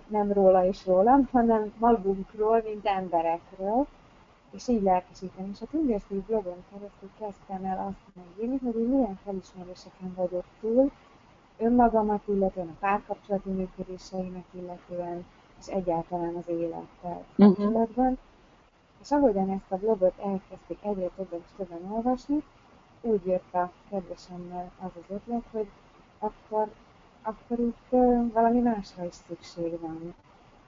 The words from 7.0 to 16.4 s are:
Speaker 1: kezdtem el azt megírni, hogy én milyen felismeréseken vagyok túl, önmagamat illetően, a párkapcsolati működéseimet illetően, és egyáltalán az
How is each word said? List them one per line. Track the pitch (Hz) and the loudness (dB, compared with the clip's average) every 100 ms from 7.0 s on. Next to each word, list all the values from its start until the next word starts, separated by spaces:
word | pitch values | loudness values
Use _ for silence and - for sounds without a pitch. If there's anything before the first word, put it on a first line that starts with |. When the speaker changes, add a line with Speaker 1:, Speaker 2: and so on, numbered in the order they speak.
| 196 - | -20 -12
Speaker 1:
kezdtem | 214 196 - 190 190 | -12 -12 -12 -8 -6
el | 185 196 | -6 -6
azt | 190 - 180 | -10 -16 -20
megírni, | 175 185 233 269 | -20 -8 -6 -4
hogy | 254 226 | -4 -2
én | 233 | 0
milyen | 269 226 196 | 2 0 -2
felismeréseken | 202 196 - 185 180 180 180 - 185 185 | -8 -10 -10 -16 -16 -18 -20 -14 -10 -4
vagyok | 180 180 - - | -2 -2 -8 -8
túl, | 214 240 277 - - - - _ _ - | 0 2 2 -2 -18 -20 -20 _ _ -4
önmagamat | 226 247 233 220 214 208 - | 2 6 6 4 2 0 0
illetően, | 202 190 185 170 | 0 0 -2 -8
a | 156 | -4
párkapcsolati | 196 208 - 202 - 196 196 | -2 -2 -2 -12 -4 -4 -2
működéseimet | 190 185 - 185 185 - 190 185 180 175 | -6 -6 -8 -12 -12 -10 -8 -8 -10 -14
illetően, | 185 180 180 - 175 175 175 175 - - - | -14 -12 -14 -10 -8 -8 -10 -12 -20 -20 -20
és | - | -6
egyáltalán | 196 180 165 165 180 170 | -4 0 -2 -2 -4 -4
az | 170 | -4